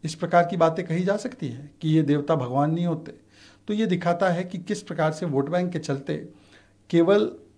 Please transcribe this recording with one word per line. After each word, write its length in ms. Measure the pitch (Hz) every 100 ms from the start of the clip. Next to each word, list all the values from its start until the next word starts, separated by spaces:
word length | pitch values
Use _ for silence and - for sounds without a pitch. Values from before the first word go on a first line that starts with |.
इस 100 | 160
प्रकार 300 | - 175 175
की 120 | 170 185
बातें 300 | 160 160 175
कही 180 | 165
जा 120 | 185 202
सकती 320 | 247 - 139
है 220 | 120 143 _
कि 60 | 160
ये 140 | 156
देवता 320 | 147 147 143
भगवान 360 | 160 123 131 147
नहीं 160 | 160 175
होते? 260 | 160 - - _ _ - _ -
तो 60 |
ये 120 | 208 220
दिखाता 420 | 180 170 175 190
है 160 | 170
कि 140 | 180 180
किस 240 | - 208
प्रकार 300 | - 165 156
से 140 | 156 175
वोट 220 | 135 139
बैंक 240 | 175 180
के 60 | 175
चलते 360 | - 139 139 156 - - _ - _ _ _
केवल 400 | 170 170 208 214 - -